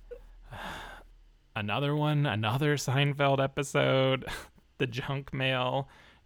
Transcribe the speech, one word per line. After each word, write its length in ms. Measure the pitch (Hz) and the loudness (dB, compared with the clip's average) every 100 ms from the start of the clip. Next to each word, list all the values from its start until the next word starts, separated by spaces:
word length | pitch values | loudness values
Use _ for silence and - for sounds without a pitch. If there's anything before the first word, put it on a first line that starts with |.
| - 494 - - - | -18 -18 -18 -20 -18
<sighs> 360 | - - - - - - - - _ _ - | -14 -12 -12 -14 -18 -20 -20 -20 _ _ -8
Another 340 | 104 107 143 | -2 -2 0
one, 300 | 147 151 151 | 2 2 2
another 520 | 143 104 110 131 151 143 | 2 2 0 2 2 2
Seinfeld 600 | - 135 143 143 139 135 | 0 2 2 2 2 2
episode, 840 | 135 - 139 147 135 131 131 131 - - - | 0 -2 -2 2 4 4 4 0 -4 -12 -12
<laughs> 260 | - _ _ | -20 _ _
the 80 | 131 | -6
junk 480 | 117 - 139 139 | -4 -6 -8 -6
mail. 560 | 135 131 131 127 131 135 - - - | -4 -2 0 0 -2 -4 -12 -20 -20